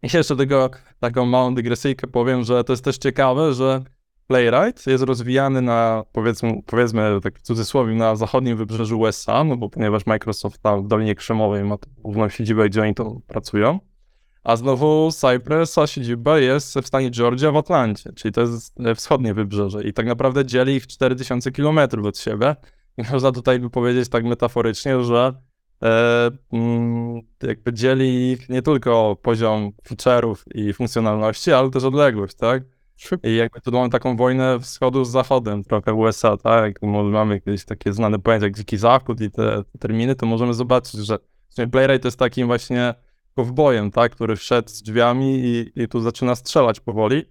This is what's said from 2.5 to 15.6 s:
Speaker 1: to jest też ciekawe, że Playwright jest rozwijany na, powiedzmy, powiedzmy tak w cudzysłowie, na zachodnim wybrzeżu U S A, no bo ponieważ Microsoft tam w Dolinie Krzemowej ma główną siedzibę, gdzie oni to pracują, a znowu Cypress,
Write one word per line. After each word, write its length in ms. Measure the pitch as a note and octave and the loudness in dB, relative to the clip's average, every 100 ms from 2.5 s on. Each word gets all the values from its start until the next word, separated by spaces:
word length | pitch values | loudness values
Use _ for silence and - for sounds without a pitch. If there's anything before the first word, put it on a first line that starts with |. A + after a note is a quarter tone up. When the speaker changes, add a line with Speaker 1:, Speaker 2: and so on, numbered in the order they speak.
| B2 | 0
Speaker 1:
to 80 | A#2 | 0
jest 120 | B2+ | -2
też 140 | - - | -2 -2
ciekawe, 560 | C3+ B2+ C3+ B2+ D#3+ | -2 2 2 2 0
że 280 | B2+ C3 C3 C3 _ _ _ _ | 0 0 -2 -6 _ _ _ _
Playwright 600 | C3 A#2+ B2 G3+ B3+ - | 2 4 4 2 -2 -2
jest 180 | C3 | 0
rozwijany 580 | C3 B2 A#2+ C3 C#3 C3+ | 0 -2 0 0 2 0
na, 420 | B2 A#2 A#2 A2+ G#2+ | 0 2 2 0 -4
powiedzmy, 500 | - A2 A2+ A#2 A2 - | -2 -2 0 -2 -4 -2
powiedzmy 540 | A2+ A#2+ A2 G#2+ G2+ | 2 2 2 0 0
tak 160 | - - | -2 -10
w 40 | |
cudzysłowie, 520 | - A2+ A2 C#3 A#2 | -6 -4 0 0 0
na 220 | A2+ A2+ A2 | 2 0 0
zachodnim 400 | A2 C3 B2+ A2+ | 0 0 0 -2
wybrzeżu 440 | A2 A2+ A2 A2+ | -4 -4 -4 0
U 60 | A2 | 0
S 220 | - - | -2 -2
A, 160 | A2 | 0
no 120 | D#3 B2 | 0 -2
bo 120 | G#2 | -6
ponieważ 380 | - G#2+ G#2+ G2+ | -4 0 0 0
Microsoft 560 | A2 - G#2 G2+ - | -2 -2 -6 -8 -4
tam 220 | - G#2 | 0 0
w 40 | G2 | 0
Dolinie 260 | G#2+ A2 | 0 0
Krzemowej 500 | G2+ - A2 G#2+ G#2 | -2 -2 0 0 0
ma 120 | G2+ G#2 - - | -2 -4 -10 -18
główną 300 | A2 G#2 G#2 | -8 -2 -2
siedzibę, 400 | - A2 A2 G#2+ | -2 -2 2 2
gdzie 140 | G#2 | 2
oni 120 | G#2+ | 0
to 260 | G2 A2 B2 - | 0 -6 -8 -10
pracują, 520 | A2 - G#2 G#2+ F3+ _ _ _ _ _ _ | -10 -4 0 0 0 _ _ _ _ _ _
a 120 | - A#2 | -2 0
znowu 540 | B2+ B2+ D3+ D#3 D#3+ | 0 0 2 4 2
Cypress, 680 | D#3 C3+ B2 B2+ D#3 | 2 2 2 0 0